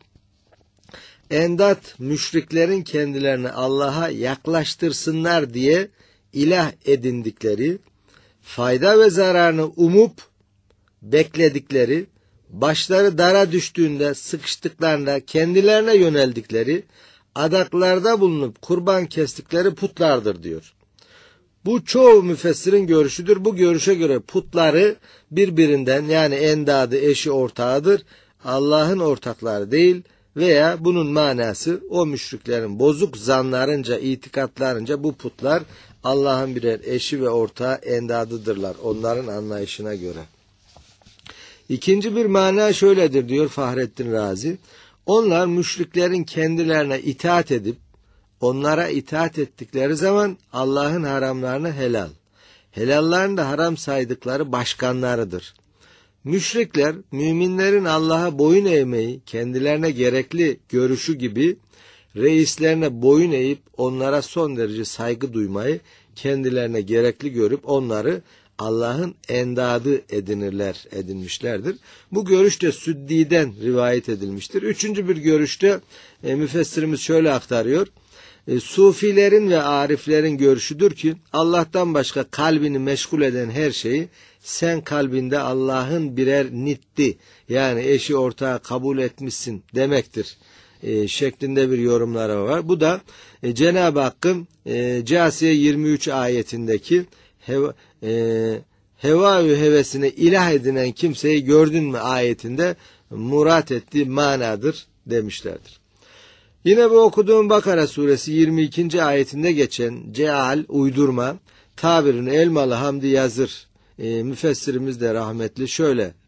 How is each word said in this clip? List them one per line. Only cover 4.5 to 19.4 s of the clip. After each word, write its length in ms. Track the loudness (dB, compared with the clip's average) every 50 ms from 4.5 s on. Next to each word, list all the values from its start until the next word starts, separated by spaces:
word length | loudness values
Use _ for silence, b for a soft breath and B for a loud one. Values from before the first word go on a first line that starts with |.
| -2 -2 -2 -4 -4 -4 -4 -4 -4 -4 -4 -4 -4 -2 0 0 0 0 0 -2 -2
diye 340 | 0 2 2 2 2 0 -2 b b b b b b b b b
ilah 380 | 0 2 2 2 2 2 0 -4 _ 0
edindikleri, 920 | 0 0 2 0 -2 -4 -4 -6 -8 -8 -4 -4 -2 -2 0 -2 -2 -4 -6 _ _ _ _ _ b b b b b b b
fayda 580 | b -12 -6 -4 0 0 0 2 4 6 6 8
ve 100 | 8 6
zararını 560 | 6 4 2 4 4 4 4 4 2 2 -2
umup 560 | -2 0 2 2 4 6 6 4 4 2 -6 -20 _ _ _ _ _ _ _ _ _ _ _ _ _ _ _
bekledikleri, 1040 | -6 0 2 2 2 2 0 2 2 2 2 0 -4 -2 0 0 2 2 0 -2 -4 -8 _ _ _ _ _ _ _ _
başları 680 | -8 -2 -2 -2 0 -2 -2 0 2 2 2 2 2 2
dara 340 | 2 4 4 4 4 2
düştüğünde, 640 | 0 -2 -4 -4 -2 0 0 0 0 0 -2 -2 -2
sıkıştıklarında 1120 | -4 -8 -10 -10 -10 -8 -8 -8 -8 -8 -10 -6 -2 0 0 0 0 0 -2 -2 -4 -4
kendilerine 680 | -2 0 0 2 2 4 4 6 6 6 4 4 6 6
yöneldikleri, 880 | 6 6 6 4 4 2 2 0 -4 -6 -4 -2 -2 0 0 -2 -2 -4 _ b b b b b b b b -6
adaklarda 840 | -2 0 2 2 2 0 0 0 0 2 2 2 2 2 2 2 4
bulunup 400 | 2 2 2 0 -2 -4 -6 _
kurban 440 | -6 -4 -2 -2 0 0 0 0 -2
kestikleri 720 | -4 -4 -4 -4 -4 -6 -10